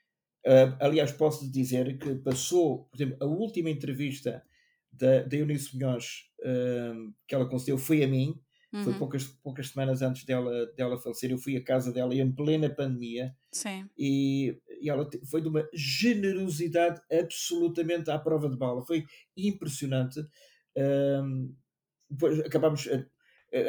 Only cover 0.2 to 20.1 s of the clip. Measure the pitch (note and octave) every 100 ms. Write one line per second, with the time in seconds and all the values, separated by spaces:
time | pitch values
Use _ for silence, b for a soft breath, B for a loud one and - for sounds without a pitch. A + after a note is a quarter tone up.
0.2 | _ _ C3 C3 C3 - C#3+ D#3 C#3+ -
1.2 | D#3 - C3+ C3 B2+ B2+ B2+ C3+ D3 C3
2.2 | C3+ B2+ - F3+ D#3+ B2 - B2 C3+ -
3.2 | C#3 E3+ A3 - D#3+ C#3+ D3 C3 C#3+ C#3
4.2 | B2 A#2 _ _ _ _ _ B2+ C3 C3
5.2 | C3 D3 D3 D3 - B2+ C3 A#2+ - -
6.2 | - - B2+ B2+ B2 A#2+ A#2+ A2+ A2 -
7.2 | - C3+ B2+ C3 C3+ C3 C3+ D3+ C3+ C3
8.2 | C#3+ - _ _ _ G#3 G3+ G3 C#3 C#3
9.2 | C3 - C#3+ C3+ C3 C3+ C3+ C3 C3 B2+
10.2 | - B2+ B2 A#2+ A#2 - B2 B2 B2 A#2
11.2 | B2+ B2+ C#3 C3 C3 C3 B2 B2 B2 C3
12.2 | C3 C3 D3 D#3 D3+ D3 C3+ B2 A#2 A#2
13.2 | B2+ - _ - G#3 F#3+ G3 - C#3 C#3
14.2 | C#3 C3+ B2+ - - - D3+ C#3 - -
15.2 | - D#3+ D#3+ D3+ D#3 D#3+ C3+ C3 A#3 G#3+
16.2 | G3 F#3 F#3 D3+ E3+ E3+ E3+ D#3+ - E3
17.2 | E3 - - E3+ E3+ E3+ D#3+ E3+ D#3 D3+
18.2 | D#3 D#3 D3 B2+ B2+ B2 B2+ E3 D3+ B
19.2 | B - G3+ G3 D#3+ C3+ C#3 C3 B2+